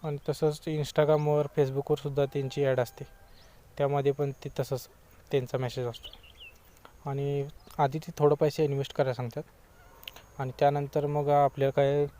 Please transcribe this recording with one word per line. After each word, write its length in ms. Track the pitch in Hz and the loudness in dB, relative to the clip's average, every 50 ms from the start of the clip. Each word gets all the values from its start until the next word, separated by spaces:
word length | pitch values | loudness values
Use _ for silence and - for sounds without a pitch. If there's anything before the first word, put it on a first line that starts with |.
| - | -6
आणि 100 | 160 147 143 - - | -6 -8 -6 -4 -6
तसंच 320 | 151 - - 151 147 151 - | -4 0 0 0 0 -2 -6
Instagram-वर, 800 | - 156 151 147 - - - 151 143 156 151 151 147 147 147 147 | -6 -4 -4 -4 -2 0 2 4 4 4 4 4 2 2 2 2
Facebook-वर 520 | 143 - - 147 135 135 139 139 - 151 143 | 0 2 0 0 2 0 -4 0 0 0 0
सुद्धा 260 | - 147 135 139 143 | 0 -4 0 0 0
त्यांची 400 | 135 - 143 139 131 - - 143 | 0 0 -4 -4 -4 -2 0 2
ॲड 160 | 135 131 127 | 2 2 2
असते, 240 | 123 117 - - 139 - - - - - - - - - - - - - - - | 0 -2 -4 -16 -16 -16 -16 -20 -20 -20 -20 -20 -20 -20 -20 -20 -20 -20 -4 -2
त्यामध्ये 340 | 143 139 143 143 135 139 139 | 0 0 2 2 2 2 2
पण 180 | - 147 139 | 2 -2 -4
ते 180 | 135 - - 147 - - | -4 -6 -12 -12 -4 -4
तसंच 280 | 135 - 139 127 - - - - - - - - - - | -4 -2 -2 -6 -6 -12 -20 -20 -20 -20 -20 -20 -12 -2
त्यांचा 280 | - 139 127 - - 131 | -2 -2 -2 0 -4 -4
मेसेज 280 | 131 123 - - 123 | -4 -4 -4 -4 -6
असतो. 220 | 120 113 - - - - - - - - - - - - - - - - - - - - - - | -6 -6 -8 -14 -18 -18 -18 -20 -20 -20 -20 -20 -20 -20 -20 -20 -20 -20 -20 -20 -20 -20 -14 -8
आणि 420 | 147 135 139 139 139 143 143 139 143 - - - - - - | -6 -4 -4 -2 -2 -2 -2 -4 -6 -8 -18 -20 -18 -2 0
आधी 200 | 151 135 135 160 | 0 0 0 -2
ते 140 | 156 - 170 - | -8 -8 -4 2
थोडं 160 | 147 147 147 | 4 4 4
पैसे 300 | 147 160 151 - - 160 | 4 2 0 2 0 0
इन्व्हेस्ट 300 | 147 139 139 139 - - | 0 0 -2 -4 -6 -2
करायला 200 | - 143 131 123 | -2 0 0 0
सांगतात 280 | 113 127 117 117 143 151 - - - - - - - - - - - - - - - - - - - | -4 -6 -8 -8 -10 -12 -12 -18 -20 -20 -20 -20 -20 -20 -20 -20 -20 -20 -20 -20 -20 -20 -20 -10 -8
आणि 140 | 139 131 127 - | -8 -6 -2 2
त्यानंतर 480 | 151 143 147 147 143 139 - 156 143 | 2 4 4 2 -2 -2 -2 -2 -2
मग 220 | 147 147 147 147 143 | 0 0 0 2 4
आपल्याला 420 | 147 143 143 139 - - 139 135 | 4 6 4 4 2 2 0 0
काय 360 | 135 - 139 139 143 147 147 143 - | 2 4 2 4 4 2 0 -2 -4